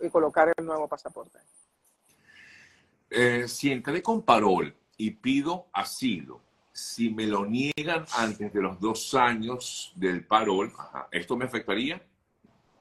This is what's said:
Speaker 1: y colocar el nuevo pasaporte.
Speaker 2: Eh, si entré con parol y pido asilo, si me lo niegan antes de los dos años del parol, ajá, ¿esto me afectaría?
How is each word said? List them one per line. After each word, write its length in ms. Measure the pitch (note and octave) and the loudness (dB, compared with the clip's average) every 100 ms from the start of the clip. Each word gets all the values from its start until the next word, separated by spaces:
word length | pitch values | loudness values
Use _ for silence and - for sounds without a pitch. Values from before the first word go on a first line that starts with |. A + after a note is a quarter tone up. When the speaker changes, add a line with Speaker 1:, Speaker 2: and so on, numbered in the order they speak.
Speaker 1:
y 100 | E3+ | 0
colocar 420 | E3+ D3+ E3 D#3+ | 2 4 4 4
el 120 | E3 E3 | 4 -2
nuevo 220 | D#3 D3+ | -4 -4
pasaporte. 500 | D3 - - - _ _ _ _ _ _ _ _ _ _ - - - - _ _ _ - | -8 -12 -16 -18 _ _ _ _ _ _ _ _ _ _ -20 -20 -20 -20 _ _ _ -2
Speaker 2:
Eh, 380 | A2+ B2 A#2+ A#2+ | 4 4 4 -2
si 240 | - C#3 | -2 -2
entré 300 | B2+ C#3 E3+ | -2 -2 -2
con 180 | A3 A3+ | 0 0
parol 540 | - A2 G#2 F2 D#2+ - _ - | 4 6 6 4 0 -6 _ -6
y 120 | G#2+ | -6
pido 560 | G2+ B2+ C#3 D3 F3+ - | -2 0 0 0 -4 -4
asilo, 680 | G2 F#2+ - C3 E2+ C2 B1 _ _ _ | -4 -4 -2 -2 -2 -8 -20 _ _ _
si 380 | - - - A#2 | -14 -12 -4 -2
me 180 | A2 G#2+ | -2 0
lo 200 | G2+ G2+ | 0 0
niegan 580 | A#2+ C#3+ D3 D#3 E3 D#3 | -2 -2 -4 -4 -4 -2
antes 380 | A#2+ A2 G2+ G#2 | -2 -2 -2 -4
de 80 | G2+ | -2
los 180 | F#2 F#2 | -2 -2
dos 360 | G#2+ A2+ - | -4 -2 0
años 800 | C3+ A#2+ A2+ A2+ B2 - - - F2+ | 4 4 2 -4 -8 -10 -12 -12 -2
del 300 | F#2 F2 - | 0 0 2
parol, 440 | G#2+ A2 F#2+ G2+ - | 4 4 2 0 -6
ajá, 320 | - C2+ - | -12 -12 -6
¿esto 240 | E2+ F2 | -6 -2
me 120 | B2 B2+ | -4 -2
afectaría? 560 | A2+ - G2+ C#3 F#3 - _ _ _ _ _ _ _ | -4 -2 -2 -2 -6 -14 _ _ _ _ _ _ _